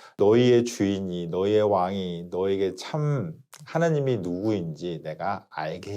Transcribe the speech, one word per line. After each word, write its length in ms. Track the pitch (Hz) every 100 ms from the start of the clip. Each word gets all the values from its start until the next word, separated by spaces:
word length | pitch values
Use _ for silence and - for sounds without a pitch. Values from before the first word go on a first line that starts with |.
| - -
너희의 480 | 101 117 123 120 120
주인이, 600 | - 98 98 95 90 85
너희의 340 | 90 98 107
왕이, 680 | 107 98 90 98 92 85 87
너에게 460 | 90 95 98 95 -
참 600 | - 151 147 143 87 160 _ - 151
하나님이 520 | 165 165 151 135 117
누구인지 840 | 87 87 110 104 85 76 87 80
내가 460 | 78 78 87 107 -
알게 440 | - 78 90 98